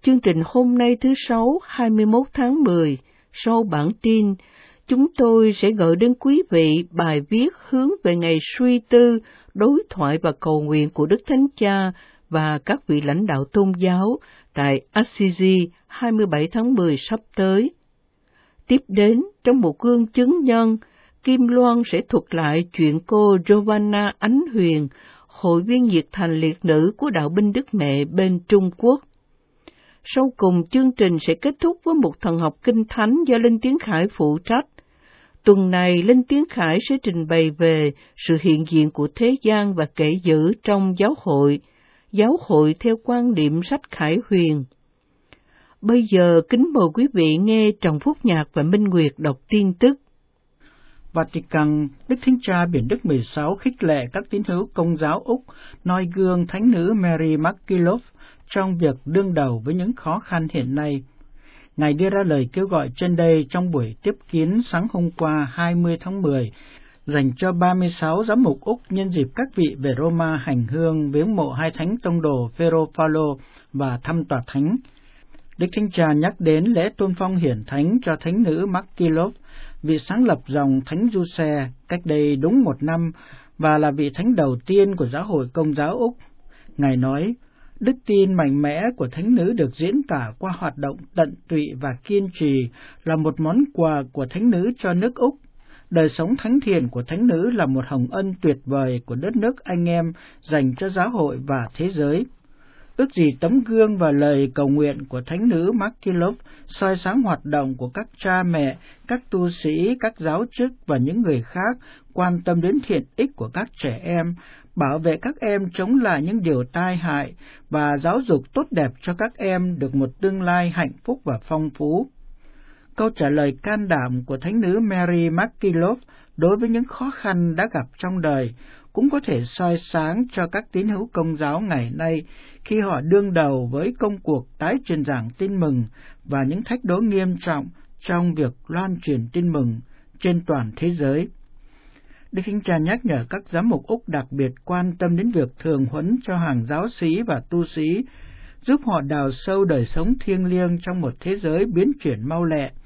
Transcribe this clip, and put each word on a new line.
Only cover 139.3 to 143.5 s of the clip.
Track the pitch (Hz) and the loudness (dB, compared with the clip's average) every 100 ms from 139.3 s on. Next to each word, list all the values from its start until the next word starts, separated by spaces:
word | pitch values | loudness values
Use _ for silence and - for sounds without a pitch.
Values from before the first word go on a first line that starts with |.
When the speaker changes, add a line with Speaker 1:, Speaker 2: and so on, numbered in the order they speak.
Speaker 2:
tin | 175 175 | -2 -2
mừng | 156 120 113 - - - - | 0 -2 -4 -12 -20 -20 -6
trên | 185 175 170 | -2 -2 -2
toàn | 147 113 110 | -4 -4 -4
thế | 165 | -4
giới. | 175 139 143 220 - - - - - - - - - - | -2 -2 -2 -4 -12 -20 -20 -20 -20 -20 -20 -20 -20 -12
Đức | 185 185 | -8 -6
Thánh | 208 | -6
Cha | 196 170 | -2 0
nhắc | 160 233 | 0 -2
nhở | 247 143 120 | -2 -4 -4
các | 190 | -10
giám | - | -6